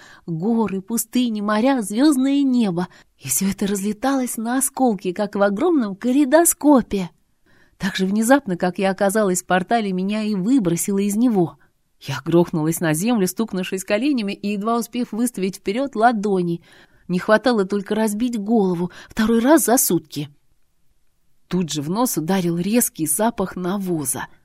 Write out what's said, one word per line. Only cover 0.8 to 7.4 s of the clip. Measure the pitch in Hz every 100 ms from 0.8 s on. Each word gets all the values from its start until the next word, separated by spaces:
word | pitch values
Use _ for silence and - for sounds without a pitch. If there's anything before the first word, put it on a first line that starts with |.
пустыни, | 190 226 - 247 247 214
моря, | 208 214 254 269
звёздное | 190 214 302 262 269 277
небо. | 269 247 208 170 185 - _ _
И | 135
всё | - 196
это | 190 196
разлеталось | 202 202 208 269 269 247 -
на | 226 262
осколки, | 262 - 262 190 180
как | 175 208
в | 202
огромном | 202 202 349 311 214 185
калейдоскопе. | 240 262 269 311 339 - 302 269 - 202 175 _ _ _